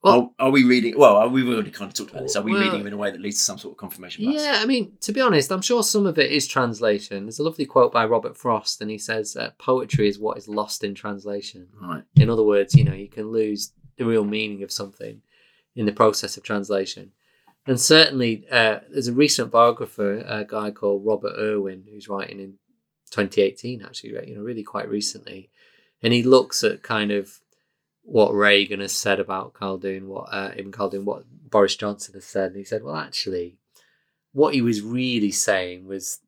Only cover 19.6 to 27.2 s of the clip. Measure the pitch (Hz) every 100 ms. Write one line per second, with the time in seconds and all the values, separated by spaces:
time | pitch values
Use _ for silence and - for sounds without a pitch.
19.6 | 120 113 110 - 101 104 - 107 104 110
20.6 | 104 104 101 101 104 107 104 - 107 104
21.6 | 98 92 98 104 104 98 - 101 98 98
22.6 | _ _ _ _ _ - 98 - 98 -
23.6 | 120 123 - - 107 113 - 110 110 113
24.6 | 104 104 - 104 101 - - 95 98 _
25.6 | _ _ _ _ 117 120 123 131 127 -
26.6 | 110 98 - 110 104 101